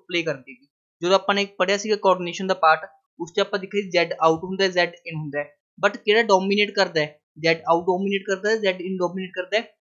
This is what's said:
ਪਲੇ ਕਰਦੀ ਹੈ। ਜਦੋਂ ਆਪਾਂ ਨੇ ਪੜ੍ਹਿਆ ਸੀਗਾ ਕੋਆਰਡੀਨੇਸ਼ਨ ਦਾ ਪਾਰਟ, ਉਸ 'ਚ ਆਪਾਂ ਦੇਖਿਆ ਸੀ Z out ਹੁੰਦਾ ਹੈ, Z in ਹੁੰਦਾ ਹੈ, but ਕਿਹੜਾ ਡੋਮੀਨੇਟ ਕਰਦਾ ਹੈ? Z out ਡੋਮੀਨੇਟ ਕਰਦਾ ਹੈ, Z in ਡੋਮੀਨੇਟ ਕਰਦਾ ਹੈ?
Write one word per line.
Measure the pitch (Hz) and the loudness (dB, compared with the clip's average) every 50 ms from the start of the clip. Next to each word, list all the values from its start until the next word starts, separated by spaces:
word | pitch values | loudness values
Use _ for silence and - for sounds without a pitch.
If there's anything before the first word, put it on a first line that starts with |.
| _ - | _ -6
ਪਲੇ | 180 170 165 | -4 -4 -2
ਕਰਦੀ | 156 147 131 127 - 131 | -2 -6 -6 -8 -20 -20
ਹੈ। | - _ _ _ _ _ _ _ - | -20 _ _ _ _ _ _ _ -6
ਜਦੋਂ | 165 175 190 | -2 2 2
ਆਪਾਂ | 190 185 - 202 | 2 2 2 0
ਨੇ | 202 202 196 202 - | 0 0 -4 -2 -4
ਪੜ੍ਹਿਆ | 180 185 202 202 | 0 0 0 -2
ਸੀਗਾ | 208 220 214 | 0 -2 -2
ਕੋਆਰਡੀਨੇਸ਼ਨ | 202 202 190 185 180 180 175 170 - 196 190 | 2 4 2 2 2 0 -8 -8 -6 -4 -4
ਦਾ | 190 | -2
ਪਾਰਟ, | 185 - 160 160 156 156 - _ _ _ _ _ - | 2 4 4 4 4 0 -10 _ _ _ _ _ -12
ਉਸ | 170 160 - | -12 -6 -2
'ਚ | 202 | -2
ਆਪਾਂ | 196 196 - 202 | -2 0 -2 -6
ਦੇਖਿਆ | 185 196 - 202 | -6 -4 -6 -6
ਸੀ | 208 185 170 175 | -4 0 0 0
Z | 170 170 - - 156 165 | 0 0 0 2 2 2
out | 165 165 175 | 2 2 -2
ਹੁੰਦਾ | 185 190 185 196 | -6 -2 0 0
ਹੈ, | 190 | 0
Z | 180 175 175 175 175 - - 170 | 2 0 0 0 -2 -10 -14 -12
in | 165 156 | -10 -8
ਹੁੰਦਾ | 156 147 139 147 | -8 -6 -6 -6
ਹੈ, | 143 - _ _ _ _ _ - | -8 -8 _ _ _ _ _ -2
but | 165 202 202 233 - | -2 -2 -2 -2 0
ਕਿਹੜਾ | 208 208 220 233 | 2 2 4 4
ਡੋਮੀਨੇਟ | 214 202 185 190 196 202 202 208 202 202 | 4 4 2 4 2 0 0 0 0 2
ਕਰਦਾ | 202 190 175 165 160 | 0 0 0 2 -2
ਹੈ? | 151 147 - _ _ _ _ 151 156 165 | -2 -2 -4 _ _ _ _ -2 0 0
Z | 165 165 - 160 | 0 0 2 2
out | 165 170 180 | 2 2 2
ਡੋਮੀਨੇਟ | 190 185 180 196 196 202 196 196 208 | 2 0 0 0 0 -2 -2 -2 -4
ਕਰਦਾ | 196 185 190 208 | -4 -2 0 0
ਹੈ, | 226 | 0
Z | 220 208 190 180 180 170 | 0 0 0 -2 -2 -4
in | 185 190 185 | -6 -4 -2
ਡੋਮੀਨੇਟ | 180 175 175 190 190 180 185 | -2 -2 -2 -4 -8 -8 -6
ਕਰਦਾ | 185 180 180 202 220 | -8 -6 -2 -2 -2
ਹੈ? | 233 - _ _ _ _ | -4 -4 _ _ _ _